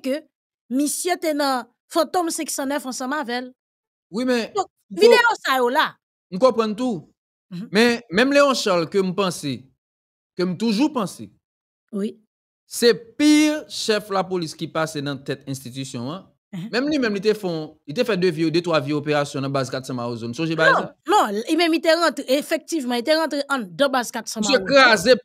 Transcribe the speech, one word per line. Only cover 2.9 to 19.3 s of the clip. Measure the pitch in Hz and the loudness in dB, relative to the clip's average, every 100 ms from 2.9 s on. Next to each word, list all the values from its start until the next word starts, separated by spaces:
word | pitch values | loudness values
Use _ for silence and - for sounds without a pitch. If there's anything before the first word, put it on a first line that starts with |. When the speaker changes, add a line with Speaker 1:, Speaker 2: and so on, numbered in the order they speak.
| - 254 302 | -8 -6 -6
Speaker 1:
avè | 233 247 | -4 -6
l, | 254 - _ _ _ _ _ | -8 -16 _ _ _ _ _
Speaker 2:
wi. | 196 254 | -4 0
Men | 240 214 403 - _ _ | 0 -2 -4 -4 _ _
Speaker 1:
videyo | 208 453 480 466 403 | 4 8 8 6 0
sa | 330 262 | 0 0
yo | 240 | 2
la | 294 214 - _ _ _ | 2 0 -4 _ _ _
Speaker 2:
m | 180 | 2
konprann | 254 226 220 208 | 2 4 -2 -2
tou, | 254 175 - _ _ _ _ | -2 -4 -8 _ _ _ _
mm, | 175 233 | -12 -2
men | 190 240 233 - | 2 2 2 -2
menm | 185 269 | 0 4
leyon | 285 285 240 | 6 4 2
chal | 208 175 160 | 0 0 2
ke | 202 | 0
m | 190 180 | 0 0
panse, | 190 - 139 120 - _ _ _ _ _ _ - | -2 -4 -6 -8 -12 _ _ _ _ _ _ -4
ke | 180 | -4
m | 156 | -2
toujou | 226 208 302 | 0 2 0
panse, | 277 185 - 104 _ _ _ _ _ _ | 0 -6 -8 -18 _ _ _ _ _ _
wi, | 202 208 - _ _ _ _ _ | -6 -6 -8 _ _ _ _ _
se | - 240 - - - | 0 2 2 -4 0
pi | 302 302 302 302 - | 4 6 4 0 -6
chèf | - - 208 208 | -6 -2 -2 -2
lapolis | 190 180 185 160 - | -4 -2 -4 -6 -8
ki | 156 | -6
pase | 160 156 147 | -4 -4 -4
nan | 143 135 139 | -6 -8 -8
tèt | 135 - | -10 -8
enstitisyon | 131 127 135 131 123 123 | -12 -10 -12 -10 -8 -8
an. | 185 - _ _ 185 | -10 -16 _ _ -12
hmm, | 220 | -6
Menm | 269 285 | -4 -2
li, | 302 | 0
menm | 226 202 | -2 0
li | |
te | 214 214 | 0 -2
f | 185 | -4
on, | 160 156 - - | -6 -8 -14 -8
li | 151 | -4
te | 240 | -2
fè | 190 | 0
de | 185 | 0
vye, | 156 165 | 0 0
de | 165 175 | 0 0
twa | 156 | 0
vye | 139 151 | 0 -4
operasyon | 147 147 143 | 0 0 -2